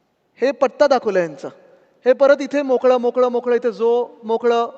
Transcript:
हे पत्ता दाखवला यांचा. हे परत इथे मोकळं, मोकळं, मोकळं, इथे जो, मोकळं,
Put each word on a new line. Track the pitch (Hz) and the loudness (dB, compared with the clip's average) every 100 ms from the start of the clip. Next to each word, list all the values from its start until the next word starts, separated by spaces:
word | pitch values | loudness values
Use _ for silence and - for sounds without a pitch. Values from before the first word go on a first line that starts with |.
| _ _ _ _ | _ _ _ _
हे | 262 | -4
पत्ता | 277 262 - 294 | 0 -2 2 2
दाखवला | 262 220 190 | 2 0 -2
यांचा. | 170 147 139 - _ _ _ _ 247 | -2 -6 -16 -18 _ _ _ _ -2
हे | |
परत | 254 277 285 | 2 4 2
इथे | 269 285 | 0 -4
मोकळं, | 277 247 254 254 | -2 0 2 2
मोकळं, | 240 240 247 | 0 0 0
मोकळं, | 240 247 233 | -2 -2 -2
इथे | 240 | -2
जो, | 185 233 240 240 - | -2 -2 -2 -4 -10
मोकळं, | 214 226 240 233 233 | -6 -2 0 0 -2